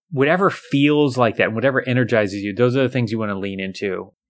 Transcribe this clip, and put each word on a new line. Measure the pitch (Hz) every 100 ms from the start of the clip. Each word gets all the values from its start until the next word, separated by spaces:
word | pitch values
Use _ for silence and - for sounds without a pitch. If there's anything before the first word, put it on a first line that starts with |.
| _
whatever | 139 139 180 196
feels | - - 139 143 147 147 120
like | 117 -
that, | 98
and |
whatever | 110 131 131 -
energizes | 127 117 120 104 101
you, | 101
those | 101 123 127
are |
the | 127
things | 131 113
you | 113
wanna | 107 98
lean | 98 95
into. | 95 92 104 92 95 _ _